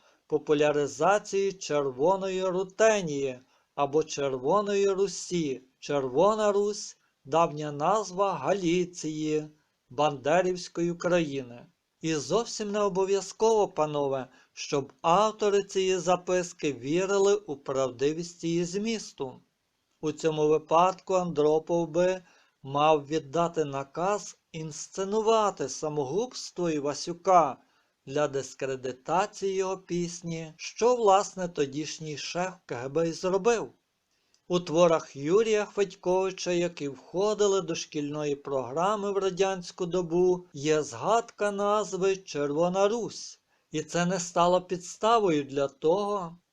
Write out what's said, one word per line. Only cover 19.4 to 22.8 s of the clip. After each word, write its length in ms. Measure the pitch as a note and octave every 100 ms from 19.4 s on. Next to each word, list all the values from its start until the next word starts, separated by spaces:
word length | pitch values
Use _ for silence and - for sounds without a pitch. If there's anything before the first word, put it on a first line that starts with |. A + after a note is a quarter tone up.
| _ _ _ _ _ _
У 100 | D#3
цьому 360 | D3+ D#3+ D3+ D3+
випадку 640 | D#3 D3+ D#3+ F#3 F#3 -
Андропов 720 | F#3 F3+ D3 D3+ D#3 D#3 E3+ E3
би 360 | D#3+ F3+ F#3 - _ _ _
мав 440 | C3+ C#3+